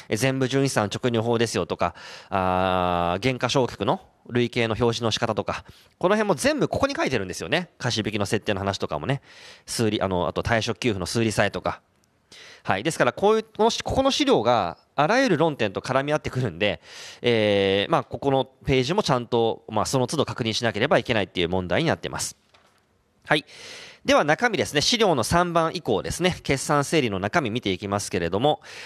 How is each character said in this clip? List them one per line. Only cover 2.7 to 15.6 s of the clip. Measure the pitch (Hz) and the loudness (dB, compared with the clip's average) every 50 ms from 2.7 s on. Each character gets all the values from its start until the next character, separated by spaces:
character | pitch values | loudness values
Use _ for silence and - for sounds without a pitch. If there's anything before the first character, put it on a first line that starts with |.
| 92 92 90 90 87 87 87 85 87 95 | 2 2 2 2 2 0 0 0 0 0
ー、 | |
減 | 104 131 131 120 | 0 -2 -2 0
価 | - 120 | -2 0
償 | 110 143 123 | 2 2 0
却 | 117 - - 98 | 0 -2 -2 -2
の | 110 160 190 - _ _ _ - - | -2 -2 -2 -4 _ _ _ -12 -6
累 | 117 120 123 117 | -2 -2 -2 0
計 | - 123 117 110 | 0 0 0 0
の | 110 104 | 0 0
表 | 123 117 117 110 | 0 0 0 0
示 | 117 | -2
の | 113 | -2
仕 | 104 - | -2 -2
方 | 123 113 107 | -2 -2 -2
と | 101 98 | -2 -4
か、 | - 82 - - - - - - _ _ - | -4 -6 -8 -10 -16 -20 -20 -20 _ _ -2
こ | - 180 | 0 2
の | 208 | 2
辺 | 214 214 208 | 2 2 2
も | 180 | 0
全 | 131 - 269 311 277 | 0 0 0 0 0
部 | 190 - | 0 -2
こ | - - | 0 0
こ | - 277 | 0 0
に | 277 | 0
書 | 294 339 | -2 -2
い | - | -2
て | 131 110 | -2 -2
る | 95 | -2
ん | 92 | -4
で | 85 | -8
す | - | -8
よ | 87 85 | -4 -2
ね。 | 120 170 180 - _ - | -2 -2 -2 -4 _ -6
貸 | - 120 107 107 | -4 -2 -2 -2
し | 104 | -2
引 | 107 | -2
き | 104 107 | -2 -2
の | 101 - | -2 0
設 | - 104 - | -2 -2 0
定 | - 104 | -2 -2
の | 92 | -2
話 | 98 98 95 - | -2 -2 -2 -2
と | - 90 | -4 -6
か | 80 73 | -6 -4
も | 76 101 | -4 -4
ね。 | 139 139 - - - - - - - - _ | -4 -4 -6 -12 -20 -20 -20 -20 -20 -20 _
数 | - - - 120 107 | -8 -4 0 0 2
理、 | 104 110 | 2 2
あ | - 98 | 0 0
の、 | 92 87 87 73 | 0 0 0 0
あ | - | 0
と | 90 - | -2 0
退 | - 117 110 | 2 0 0
職 | 101 113 107 - | 0 -2 -4 -2
給 | - 127 | 0 -2
付 | 104 98 | 0 0
の | 90 - | -2 -4
数 | - 120 113 | -2 0 0
理 | 113 | 0
債 | 107 - 110 98 | 2 0 0 0
と | - 92 | -2 -4
か。 | - 82 - - _ _ _ _ _ _ _ _ _ _ - - - - - - - | -4 -6 -6 -6 _ _ _ _ _ _ _ _ _ _ -20 -20 -20 -20 -20 -8 -4
は | - 101 95 | -2 -2 -2
い。 | 117 | -2
で | 156 | -2
す | 151 - | 0 0
か | 151 | 0
ら、 | 123 - | 0 0
こ | - 196 202 | 2 2 2
う | 220 220 | 2 2
い | |
う、 | 214 | 0
こ | - - - 214 | -4 -2 0 2
の | 226 | 2
し-、 | - - - | 2 0 -4
こ | - - | -2 0
こ | 262 269 | 0 2
の | 269 | 2
資 | 247 - 302 | 2 2 2
料 | 262 240 147 107 | 4 4 4 4
が | 117 123 113 95 85 - - _ _ _ | 4 4 2 2 0 -4 -8 _ _ _
あ | - 143 160 | 0 2 2
ら | 220 254 | 4 2
ゆ | 277 247 | 2 2
る | 180 131 | 2 2
論 | 160 165 143 | 2 2 2
点 | - | 0